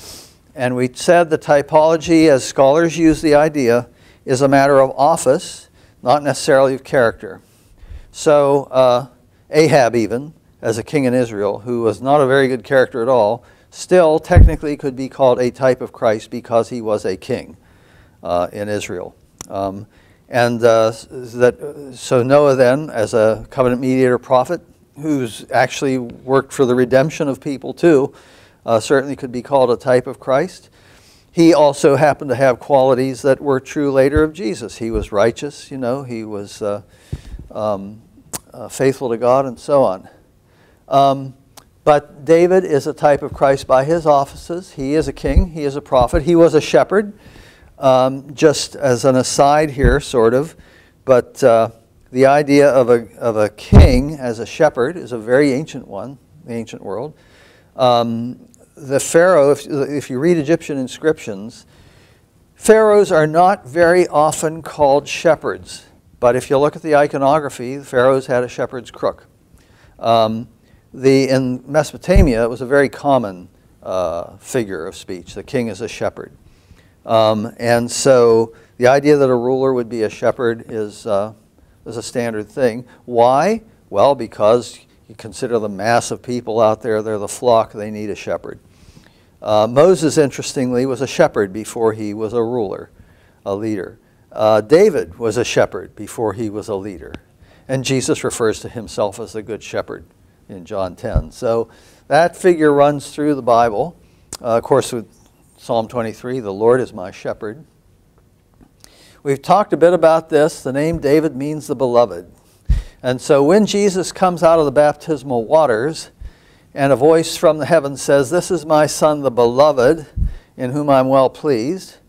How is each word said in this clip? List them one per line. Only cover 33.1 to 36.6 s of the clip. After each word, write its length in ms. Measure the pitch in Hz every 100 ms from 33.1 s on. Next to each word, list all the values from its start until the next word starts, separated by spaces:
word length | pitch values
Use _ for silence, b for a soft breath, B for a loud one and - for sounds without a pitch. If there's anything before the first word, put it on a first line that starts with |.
| 123
that 180 | 143 135
were 180 | 143 131
true 320 | 131 - 143
later 320 | 135 135 151
of 80 | 156
Jesus. 460 | 156 214 147 110 -
He 120 | 113
was 220 | 110 95
righteous, 580 | 101 113 117 147 - -
you 80 | 139
know, 260 | 120 135
he 200 | 135 117
was, 380 | 107 104 101 -